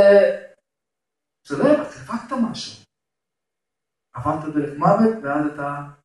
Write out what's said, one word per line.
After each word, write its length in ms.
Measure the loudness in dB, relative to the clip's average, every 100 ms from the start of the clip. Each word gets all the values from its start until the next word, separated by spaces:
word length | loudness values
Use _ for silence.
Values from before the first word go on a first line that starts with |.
| 8 8 6 0 -10 _ _ _ _ _ _ _ _ _ -8
זה 80 | 0
רווח, 400 | 2 2 -2 -14
הרווחת 360 | -10 -10 -6 -4 -4
משהו. 320 | -6 -14 -18 _ _ _ _ _ _ _ _ _ _ _ _ _
עברת 400 | -8 -6 -6 -4
דרך 240 | -4 -4 0
מוות, 460 | 2 4 2 0
ואז 300 | -4 -4 -4
אתה 140 | -6 -8 -8 -12 -18